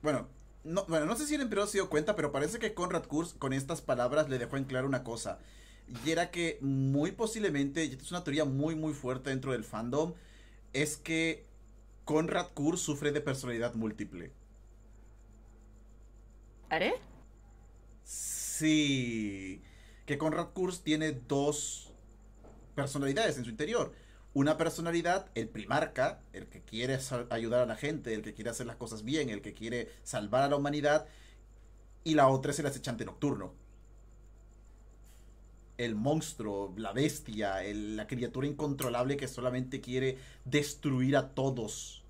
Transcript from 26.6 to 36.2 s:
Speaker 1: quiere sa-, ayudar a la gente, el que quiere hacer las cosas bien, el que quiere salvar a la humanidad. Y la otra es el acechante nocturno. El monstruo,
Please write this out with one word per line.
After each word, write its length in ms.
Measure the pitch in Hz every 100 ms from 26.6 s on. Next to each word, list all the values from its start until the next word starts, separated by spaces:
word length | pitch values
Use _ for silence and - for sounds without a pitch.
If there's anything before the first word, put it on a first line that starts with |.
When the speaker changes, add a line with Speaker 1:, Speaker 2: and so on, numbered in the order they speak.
Speaker 1:
quiere 360 | - 110 123 131
sa-, 280 | - 127 120
ayudar 300 | 110 113 123
a 40 | 123
la 100 | 110
gente, 380 | 143 156 120
el 80 | 107
que 100 | 107
quiere 160 | - 110
hacer 160 | 113 120
las 80 | 113
cosas 260 | 113 110
bien, 260 | 110 156 135
el 120 | 104
que 120 | 104
quiere 360 | 98 110 123 113 -
salvar 400 | - 123 104 107
a 60 | 139
la 60 | 143
humanidad. 500 | 143 147 143 151 - - - - - - - - - -
Y 120 | - 151
la 120 | 135
otra 220 | 135 135
es 80 | 139
el 60 | 143
acechante 380 | 131 123 117 117
nocturno. 480 | - 147 110 90 - - - - - - - - - - - - - - - - - - - - - - -
El 180 | 120 107
monstruo, 800 | 120 160